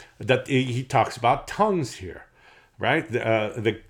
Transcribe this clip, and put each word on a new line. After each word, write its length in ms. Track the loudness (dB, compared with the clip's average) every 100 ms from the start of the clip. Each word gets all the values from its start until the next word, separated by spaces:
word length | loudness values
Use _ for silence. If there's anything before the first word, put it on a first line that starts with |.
| -20 -6
that 300 | 0 0 2
he 340 | 0 0 -4
talks 340 | 0 2 2 2
about 300 | 2 2 -2
tongues 480 | 0 2 2 -2
here, 300 | -8 -14 -14 -20 _ -20 -20 _ -2
right? 280 | 0 2 0
The, 200 | -2 2
uh, 340 | 2 0 -2
the 200 | -2 -2